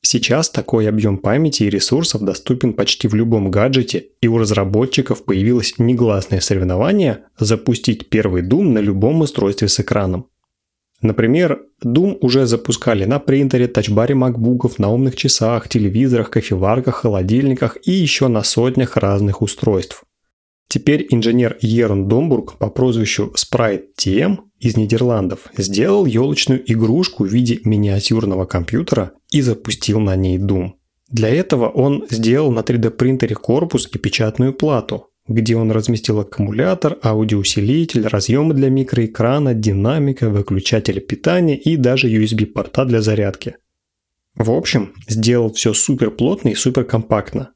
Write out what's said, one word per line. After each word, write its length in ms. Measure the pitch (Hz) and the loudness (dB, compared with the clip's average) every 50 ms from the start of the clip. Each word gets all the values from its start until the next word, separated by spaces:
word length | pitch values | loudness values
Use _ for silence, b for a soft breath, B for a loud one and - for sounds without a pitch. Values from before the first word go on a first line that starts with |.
Сейчас 480 | _ - - 120 - - 120 143 165 - | _ 0 -2 0 0 2 0 0 0 0
такой 400 | - - 104 - - 117 107 107 | -2 -4 -4 0 0 0 2 2
объем 300 | 107 107 104 107 98 95 | 0 2 0 0 0 0
памяти 460 | - 98 107 135 160 156 135 - 110 | 0 0 0 2 2 0 0 0 0
и 40 | 104 | 0
ресурсов 540 | 98 98 - - - 139 165 - - 107 107 | 0 0 0 0 0 0 0 -2 -2 -2 -2
доступен 500 | 98 92 - - - 127 127 - 123 107 | -4 -4 -4 -2 -4 -2 0 0 -2 0
почти 340 | - 101 98 - - - | 0 -2 -2 -2 -2 -2
в 80 | 110 107 | 0 2
любом 360 | 107 113 117 117 110 98 98 | 2 2 2 2 2 2 2
гаджете, 560 | 90 101 107 131 135 131 120 123 - 90 - - _ _ - | 2 2 2 2 2 0 0 0 -4 -6 -6 -8 _ _ 0
и 60 | 117 | 0
у 100 | 113 117 | 2 2
разработчиков 880 | 113 101 104 101 98 98 98 107 123 131 135 - 127 - 113 - - | 2 2 0 0 0 0 2 0 0 2 0 -2 -2 -2 -4 -6 -2
появилось 480 | - 101 95 98 113 123 123 107 - - | -2 0 0 2 2 2 2 0 -2 -2
негласное 640 | - 120 117 127 117 120 110 104 95 95 - - 92 | 0 2 2 2 2 2 2 2 0 0 -2 -2 -2
соревнование 840 | - - 101 95 92 90 90 90 110 156 196 208 185 143 107 - B B B _ | 0 0 0 0 0 0 0 0 0 2 2 2 2 2 0 -2 B B B _
запустить 720 | 113 107 113 110 - - 120 117 - - 113 - - _ | 0 0 0 0 0 0 -2 0 0 -2 -2 -2 -4 _
первый 320 | - 110 107 104 90 90 | 0 0 2 2 0 0
Doom 300 | 85 92 120 165 202 175 | 0 0 2 2 2 2
на 80 | 123 110 | 2 2
любом 420 | 104 101 98 98 101 117 151 165 | 2 0 0 2 2 2 2 2
устройстве 480 | 156 143 - - 104 98 101 - - 101 | 0 0 0 0 0 0 0 0 0 0
с 100 | - - | 0 -2
экраном. 500 | 101 - - 104 101 92 92 90 - _ _ _ _ _ _ _ _ _ _ _ _ _ _ _ - | -2 -2 0 -2 0 -2 -4 -4 -6 _ _ _ _ _ _ _ _ _ _ _ _ _ _ _ -2
Например, 580 | 113 107 - 113 113 127 165 180 165 - - - _ _ _ - | -2 0 2 2 2 4 2 2 0 0 -4 -8 _ _ _ -6
Doom 320 | 123 117 147 180 202 190 - - | 0 2 2 2 2 0 0 0
уже 240 | 127 123 135 135 | 2 4 4 4
запускали 580 | 117 113 113 - - 117 - - - 113 101 95 | 4 2 0 0 -2 -4 -2 0 0 0 0 0
на 140 | 95 131 143 | 0 0 -2
принтере, 500 | 139 - 135 139 143 135 131 127 123 123 | 0 0 2 2 2 2 2 2 0 2
тачбаре 460 | 123 - 104 107 107 104 117 127 139 | 0 -2 0 0 2 2 2 2 2
макбуков, 640 | 131 127 127 120 117 113 117 123 123 - 123 - - | 2 2 0 0 0 0 0 0 2 0 -2 0 0
на 100 | 107 101 | 0 0
умных 280 | 110 120 135 131 127 | 2 2 0 0 -2
часах, 520 | - - 139 - - 113 110 117 113 - - | -2 -2 0 0 2 0 0 0 -2 -4 -2
телевизорах, 640 | - 117 104 101 95 110 127 135 123 117 107 - | -2 0 0 2 2 2 2 2 2 0 0 0
кофеварках, 640 | - 113 104 - 104 92 92 98 110 127 127 127 117 | -2 -2 -2 0 -2 0 2 2 0 0 0 -2 -4
холодильниках 800 | - - 120 104 98 92 92 110 123 139 139 131 123 - 120 - - - | -2 -2 -2 0 0 0 0 0 2 2 0 0 0 -2 -4 -4 -4 -4
и 80 | - 180 | -2 0
еще 360 | 190 175 143 - - 139 131 | 0 0 0 0 0 0 2
на 140 | 120 110 101 | 2 0 0
сотнях 540 | - - - 117 127 127 135 127 - - | 0 0 0 0 0 2 0 -2 0 0
разных 460 | - - 98 101 98 104 101 98 - - | -2 0 0 0 0 0 0 0 -2 -2
устройств. 600 | 98 - - - 110 104 95 87 - - - - _ _ _ _ _ _ _ _ _ _ _ _ | -4 -4 -2 -2 0 0 0 -2 -4 -12 -20 -20 _ _ _ _ _ _ _ _ _ _ _ _
Теперь 400 | _ - 151 - - 147 147 - - | _ -6 -2 2 2 2 2 2 0
инженер 480 | - 120 107 117 117 123 123 113 - - | 0 2 2 2 2 2 2 2 0 -2
Ерун 480 | - 110 110 117 117 110 104 98 95 98 | -2 0 2 2 2 2 2 0 0 2
Домбург 480 | 110 117 151 170 139 113 113 - - - | 2 2 2 2 0 0 -2 -6 -8 -6
по 100 | 110 104 | -6 -4
прозвищу 640 | - - 127 127 120 113 110 104 - - 104 - - | -2 0 0 0 2 0 0 -2 -2 -4 -4 -4 -4
Спрайт 580 | - - - - 123 117 110 101 92 - - _ | -6 -6 -2 0 0 0 0 0 -2 -6 -12 _
Ти 240 | - - - 95 107 | -4 -2 0 2 2
Эм 320 | 147 185 208 - - _ _ _ | 2 2 0 -2 -4 _ _ _
из 180 | - 117 107 | -2 0 0
Нидерландов 640 | 113 107 107 120 113 127 123 120 107 95 92 95 - - - - | 2 0 2 2 2 2 2 2 0 0 -2 -4 -8 -12 -16 -6
сделал 480 | - 98 92 101 98 117 175 196 208 190 | -4 -4 -2 0 0 2 2 2 2 2
елочную 600 | 147 110 113 127 143 147 143 - - 131 127 - - 113 | 2 2 2 0 0 0 -2 0 0 0 0 0 -2 0
игрушку 520 | 113 110 110 117 160 185 - - - 113 | 0 2 2 2 2 0 -2 -2 -4 -2
в 40 | 95 | 0
виде 320 | 101 120 123 117 117 110 - | 2 2 2 2 0 0 0
миниатюрного 840 | 110 107 104 104 104 98 101 101 - 113 110 110 101 95 92 92 | 0 0 2 2 2 0 0 0 0 0 0 0 0 -2 -2 -4
компьютера 680 | - - 90 85 82 - 139 175 - - 113 98 87 - _ _ _ | -2 -2 -4 -4 -2 -4 -4 -2 0 -2 -2 -2 -4 -10 _ _ _
и 120 | - 151 135 | -2 0 2
запустил 580 | 123 110 - - 113 104 - - - 104 110 | 2 -2 -2 -4 -8 -6 -6 -4 -2 0 0
на 160 | 110 98 95 | 0 0 0
ней 220 | 95 95 92 92 92 | 0 0 0 0 -2
Doom. 340 | 98 98 98 95 90 92 - _ _ _ _ _ _ _ | 0 0 -2 -2 -2 -6 -10 _ _ _ _ _ _ _
Для 200 | - 110 107 110 | -2 -2 0 2
этого 400 | 120 160 185 180 - 131 117 110 | 2 0 0 0 0 0 0 0
он 380 | - - 131 143 143 147 - - | 2 2 2 2 2 0 -2 -4
сделал 400 | 120 110 113 113 120 139 156 143 | -4 -2 2 2 2 2 2 0
на 120 | 120 113 113 | 0 -2 -2
три 140 | - 123 120 | -2 -2 0
дэ 120 | 110 113 | 0 -2
принтере 460 | - - 123 127 131 131 123 - 110 | -2 -2 -2 -2 0 0 0 -2 -4
корпус 520 | - - - 113 139 175 170 - 123 - - - | -6 -2 0 0 0 0 0 0 -2 -2 -2 -4
и 60 | - | -6
печатную 540 | - 104 - - 113 107 107 - 127 131 135 | -6 -4 -2 -2 -2 -2 0 0 0 0 0
плату, 580 | - - 156 147 120 104 - 107 98 - _ _ _ _ - | -2 -2 0 0 -2 -2 -4 -10 -12 -12 _ _ _ _ -4
где 260 | 110 113 113 110 113 | -2 -2 0 0 0
он 160 | 113 113 110 | 0 2 0
разместил 480 | 110 110 107 - 120 110 - - 110 107 | 0 0 0 0 -2 -2 -2 -2 -2 -2
аккумулятор, 800 | 101 - - - 104 104 104 110 139 185 190 180 - 156 135 - - | -2 -6 -4 -4 -4 -2 0 -2 0 0 0 0 0 -2 -2 0 -2
аудиоусилитель, 1040 | 113 110 107 110 107 107 104 98 - - 104 101 107 131 160 165 160 - 123 107 110 | 0 0 0 0 0 0 0 0 -2 -2 -2 0 0 2 0 0 0 -2 -2 -2 0
разъемы 460 | - 104 95 - 113 135 151 160 156 | -2 -2 0 0 0 2 2 2 2
для 160 | 135 135 135 | 2 2 2
микроэкрана, 840 | 131 135 135 131 - 120 113 110 110 - 117 117 131 147 147 135 120 | 2 0 0 -2 -2 -2 -2 -2 -2 -2 0 0 2 0 0 0 0
динамика, 760 | 110 107 107 101 98 98 113 143 160 147 139 135 - - 110 | 0 0 0 0 0 0 0 0 0 0 -2 -2 -2 -2 -2
выключатель 680 | 101 104 101 - 101 98 95 - - 110 107 - 98 98 | 0 -2 -2 -2 -4 -4 -2 0 -2 -2 0 -2 -4 -4
питания 560 | - - - - - 156 175 180 175 160 143 | -4 -6 -8 -4 -2 0 0 2 2 0 0
и 200 | 131 - 156 165 | 0 0 0 0
даже 320 | 156 127 123 127 131 120 123 | 2 2 2 2 2 0 2
ю 160 | 110 110 107 | 2 2 0
эс 80 | 107 113 | 0 0
би 140 | 107 107 | 0 -2
порта 380 | 104 - - 101 - _ - 135 | -2 -2 -8 -8 -4 _ -2 0
для 180 | 127 120 113 107 | 0 0 0 2
зарядки. 560 | 110 107 107 104 101 95 - - 120 - - _ _ _ _ _ _ _ _ _ _ _ _ _ _ _ | 0 0 0 0 -2 -4 -6 -10 -14 -14 -14 _ _ _ _ _ _ _ _ _ _ _ _ _ _ _
В 160 | - 110 107 | -4 -2 0
общем, 440 | 117 151 - - - 127 101 95 - - - | 0 -2 -2 -2 -2 -2 -2 -2 -10 -20 -8
сделал 460 | - 110 110 110 117 120 120 117 110 110 | -6 -4 -2 0 2 2 2 2 0 -2
все 200 | - - 117 104 | 0 -2 0 2
суперплотно 760 | - - - 143 123 120 107 104 - 117 139 190 202 - 127 | 2 0 0 0 0 0 -2 -2 -2 0 0 0 0 -2 -2
и 60 | 104 | -2
суперкомпактно. 960 | - - 131 127 131 123 123 - 113 113 - 110 104 101 - - - 131 - _ | 0 -2 0 0 0 -2 0 -2 -2 0 0 -2 -2 -2 -4 -8 -8 -8 -8 _